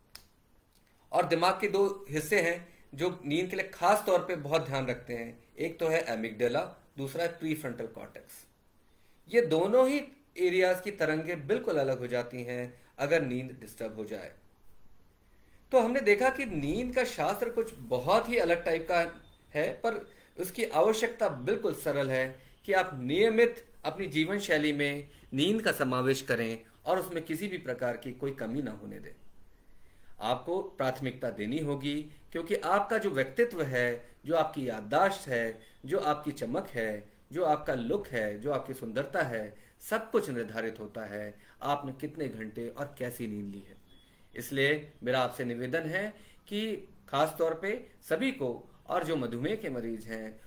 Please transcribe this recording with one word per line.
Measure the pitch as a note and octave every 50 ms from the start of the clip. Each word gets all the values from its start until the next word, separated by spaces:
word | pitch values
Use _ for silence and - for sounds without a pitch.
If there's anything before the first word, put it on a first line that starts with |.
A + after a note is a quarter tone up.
| _ _ - - - _ _ _ _ _ _ _ _ _ _ _ _ _ _ _ _ - -
और | D#3+ F3
दिमाग | D3 E3+ D#3+ E3+ F3+ F#3 -
के | A3 G3
दो | E3+ F#3+ G3+ F#3+ - - - -
हिस्से | D3 D#3 D3+ - G#3 G3+
हैं | E3 E3+ E3+ F3 F3 - - - - - -
जो | C3+ D#3+ F3+ F3 F3+ -
नींद | C#3+ D3 E3 F#3 F3+
के | F#3
लिए | F#3+ F#3+ -
खास | - - E3+ F3+ G#3 G#3 -
तौर | - F#3 F3
पे | F3+ - F3+
बहुत | E3 D3 C#3+ D#3 E3 C#3+
ध्यान | C3 C3+ C3+ C3
रखते | A#2+ A#2+ A#2 - - B2
हैं, | A#2 A#2 A#2 A#2+ - - _ - -
एक | D3+ E3+ E3+ -
तो | E3+ D#3+
है | D#3+ E3 -
amygdala, | A#2+ A#2 A2 A2 A2+ G#2+ G#2+ A#2+ A#2+ A#2+ D3 F3+ F#3 - - - _ - C3+
दूसरा | C#3 C3 C3+ E3 E3+
है | E3 E3+ -
prefrontal | - D#3+ D3+ D3 - C3 A#2+ - A#2
cortex। | A2 - - - - - - - - - - - _ _ _ _ _ _ _ _ _ _ _ _ _ - _ - - -
ये | A#3 A#3
दोनों | D#3 D#3 D#3+ F3 G3+ A3 B3+ C4 C4
ही | C#4+ D4 B3+ - - - _ _ - -
areas | F#3 F3+ F3 F#3 F#3 F#3 F#3 F3+
की | - G#3
तरंगें | G3+ - D#3+ D3+ D#3 D#3 D#3+ D#3+ F3 D#3+ C#3
बिल्कुल | C#3 G#3 B3+ B3 - F3 D3+
अलग | C#3 C3+ C3 A#2+
हो | B2
जाती | A#2+ A#2+ B2 A#2+ - - B2+ A#2+
हैं | B2 B2 B2 B2 B2 B2 - - - _ -
अगर | C3+ C#3+ E3 E3 D3
नींद | C3 B2 B2+ C3 B2+ B2+ -
disturb | A2+ G#2+ - - A#2 A2 G#2+
हो | A2 G#2+
जाए। | G2+ G#2+ G2 F2 D#2 - - _ - _ _ - - - - - - - - - _ _ _ _ _ _ _ - _ - - - - -
तो | C4
हमने | A3+ A3+ B3 C#4
देखा | A#3 G#3 G#3 G3+ B3+ C4
कि | B3+ C4 C#4
नींद | A#3 G3 D#3 C#3 C#3+ E3 G#3+ B3+ B3 A#3+
का | B3+ B3
शास्त्र | A#3 - - D3+ E3 G3+ G3+ A#3+ A#3
कुछ | A#3 A#3 A3+ A3+ - -
बहुत | B2+ A2+ B2+ B2 B2 D3+ F#3+ A3+ A3+ A#3
ही | A#3+
अलग | A3+ F#3 E3 E3+ E3+ -
type | F3+ E3 E3 E3 -
का | F3+ E3+ E3+ E3 - - - - - _ _ _ -
है, | D3+ D#3 G3 -
पर | - - A#3 A3 - - - - - - - - -
उसकी | F3+ F3+ - - A3+
आवश्यकता | - - D3+ E3+ G#3+ A3 A3 A#3 A3+ A#3 - A3+ F#3+
बिल्कुल | D#3 B2+ B2 D#3 G#3+ - - F#3+ D3+
सरल | - - D#3+ C#3 C#3+ C#3 C3
है | C3 C3 C3 C3 C3+ - - - - _ -
कि | - F#3+
आप | F#3 F3+ F#3 D#3+
नियमित | C3 B2 B2+ D3 F3+ G#3+ A3+ A3 A3 A#3 A#3 A#3 - - - - - -
अपनी | D3+ - F#3+ G3
जीवन | F3 C#3 D#3 D#3+ E3 G3 G3+
शैली | G3 - E3+ D3+ D3 D3+ D3
में | C#3+ C#3+ C#3+ C#3+ C#3+ C#3+ - - - - - -
नींद | C3 D3+ F3+ G#3+ A3+ G#3+
का | F#3+ D#3
समावेश | - D3 C3 B2+ B2+ B2+ C3 C3+ C3 -
करें | - B2+ A2+ A#2 A2+ A2+ A2+ - - - - -
और | - F3+ F#3
उसमें | F3 - F3 E3 D#3+
किसी | - D#3+ D#3 G3+ G3+
भी | F#3 F3
प्रकार | - B2+ B2 A#2 B2+ A#2+ A#2
की | A2+ - C3 B2
कोई | - C#3+ C#3 C3+
कमी | C3+ A#2+ A2 A#2 C#3+ C#3+
ना | A#2
होने | G#2+ G2+ G#2 G#2 G2+ -
दें। | - - - - - - - - - - - - - - - - - - - - - - - -
आपको | - A2 B2 B2+ - - F3 F#3+ G3
प्राथमिकता | - - - C3+ C3 B2+ - C#3 B2+ B2 - - A#2+
देनी | A2 - G#2 G#2 B2+ D#3
होगी, | D#3+ C#3+ C#3+ C#3 C3+ C#3+ C#3+ D3+ D3+ D3+ - - - - -
क्योंकि | D#3+ E3+ E3 -
आपका | - - D#3+ F#3 G#3 G3+ - A#3 A3
जो | G#3+ G3+
व्यक्तित्व | C3+ C3+ C3 C3 - - A#3 A#3 - F3 D3+
है, | C3+ C3 B2 B2 A#2+ A#2+ A#2+ - - - _ -
जो | D3 D#3+
आपकी | E3 D3+ D#3 - D3 C3 B2
याददाश्त | A2 A2 G#2 G#2+ B2+ D3+ F#3 G3 F#3+ - - -
है, | B2+ A#2 A2+ A2+ A2 - - - - - -
जो | C3+ D3 D3+
आपकी | - D3+ D3+ D3 - D3+ C3+
चमक | - B2+ A2+ B2 F3 G3 -
है, | - B2 A2+ A2 G#2+ G#2 G#2 - - - - - C3
जो | D#3+ F3+
आपका | D#3 D3+ D3 - - C#3+
लुक | B2+ A#2 A#2 D#3 G3+ G3+ -
है, | C3+ A#2 G#2+ G#2 G#2 G#2
जो | A2 C#3+ D3
आपकी | B2+ - - C3
सुंदरता | - - A#2 G#2+ B2 C#3+ - - F#3 D#3
है, | C3 A#2+ A2 G#2+ G#2 - - - - _ - - -
सब | G#3+ A3+ A3 -
कुछ | - A3+ - -
निर्धारित | C3 A#2+ A#2 G2+ G#2+ A2+ A2 A2+ A2 -
होता | G#2+ G2+ - A2+ G#2+
है | G2+ G#2 G#2 G#2 G#2 G#2 - - - - - -
आपने | C#3 C#3+ D3 C#3 C3+ C3
कितने | C3+ D3+ D3+ - D#3+ D3+ B2+
घंटे | G#2+ A2 A2 G#2+ G#2 A#2+ A#2 A#2
और | - B2+ - - - -
कैसी | B2+ A#2+ A#2+ - A#2+
नींद | A2 G#2 G#2 G2+ G2 G2
ली | G2+
है। | G2 - F#2+ - - - - - _ _ _ _ - - -
इसलिए | A#2+ A#2+ - C#3 C3+ C3+ C#3+ D3+ D3+ D3+ - - - -
मेरा | B2 B2+ C3
आपसे | B2+ B2 - - B2+
निवेदन | A#2+ A#2+ A#2 B2+ B2+ C3 E3
है | E3 D#3 E3 F#3 G3+ G#3+ G#3 - - - - - - -
कि | G#3 G#3 A3 A3 G#3 - - - - - - -
खास | - C#3 D#3 D#3 D#3 -
तौर | E3+ D#3+ D#3+
पे | D#3+ F#3+ G3 G#3+ B3+ B3 - - - - -
सभी | E3 - A#3+ C4+ C4
को, | - C#3 B2 A#2 - - - - - -
और | - - F3+ E3
जो | D3+ E3
मधुमेह | D3 B2+ A2+ A2+ A#2+ B2+ E3 G#3+
के | G#3+ - E3
मरीज | C3 A#2+ A2+ A#2 A2+ G#2+ G#2+
हैं, | A2 A2+ A2 A2 A2 A2 - -